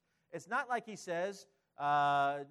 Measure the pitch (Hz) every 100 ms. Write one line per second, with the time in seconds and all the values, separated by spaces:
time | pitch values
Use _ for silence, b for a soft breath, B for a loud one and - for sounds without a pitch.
0 | _ _ _ 170 170 240 254 240 - 202
1 | - 170 190 196 - _ _ - 143 147
2 | 143 143 139 143 143